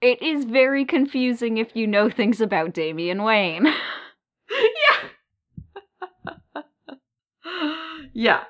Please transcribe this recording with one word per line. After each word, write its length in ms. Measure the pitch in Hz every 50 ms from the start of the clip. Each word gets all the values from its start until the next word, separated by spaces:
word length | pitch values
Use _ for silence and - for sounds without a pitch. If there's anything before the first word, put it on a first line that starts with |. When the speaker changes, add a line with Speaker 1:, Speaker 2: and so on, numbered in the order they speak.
Speaker 1:
It 200 | 240 247 247 -
is 240 | - 320 311 285 269
very 400 | 226 233 269 262 262 277 277 277
confusing 720 | 262 339 269 269 277 - 262 254 247 240 233 240 233 226
if 180 | 220 226 - -
you 120 | 226 220
know 240 | 214 208 202 208 226
things 300 | - - 214 208 226 208
about 320 | 220 208 202 170 160 175 170
Damian 500 | 175 160 160 160 160 170 175 185 196 208
Wayne. 420 | 220 220 208 196 175 160 170 240 311 302 -
<laughs> 40 | - - - - - - _ _ _ _ _ _ _ _
Speaker 2:
Yeah. 580 | 440 539 466 440 - 622 587 587 - - - - - _ _ _ _ _ _ _ _ - - _ _ 392 392 _ _ _ 370 - _ _ -
<laughs> 300 | - - - _ _ _ 294 - _ _ _ _ - 277 _ _ _ _ _ _ _ _ _ - 330 359 359 311 302 320 320 320 330 330 320 285 262 -
Yeah, 300 | 220 226 220 - - -